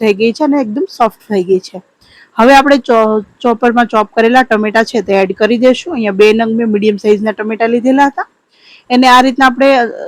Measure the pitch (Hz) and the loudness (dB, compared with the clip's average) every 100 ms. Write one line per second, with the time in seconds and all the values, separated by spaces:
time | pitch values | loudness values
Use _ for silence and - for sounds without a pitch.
0 | 220 196 226 220 302 285 220 220 381 - | -2 0 -2 -2 -2 -2 -4 -6 -8 -2
1 | 226 - _ 202 180 185 - 185 - _ | -4 -4 _ -6 -2 -4 -4 -20 -20 _
2 | _ _ _ - 233 277 285 277 - 233 | _ _ _ 0 4 4 4 0 2 0
3 | 220 214 208 _ 240 233 240 233 240 220 | 2 -2 -6 _ -4 0 0 0 0 -2
4 | 214 - 226 254 254 214 214 226 226 226 | -2 0 2 2 0 -2 0 -2 -2 -4
5 | 190 196 190 190 214 233 254 247 349 285 | -2 -2 -2 -2 -2 2 0 0 -4 -6
6 | 208 190 214 226 226 226 233 208 214 202 | -4 2 2 2 -2 -2 -2 -2 -2 -2
7 | 214 208 220 202 214 220 226 240 247 269 | -2 0 -2 -6 -8 -4 -2 0 0 2
8 | 277 277 453 _ _ _ _ _ _ 247 | 0 -2 -12 _ _ _ _ _ _ 0
9 | 254 247 262 254 262 247 269 262 233 - | 4 4 2 0 0 2 2 2 -2 -6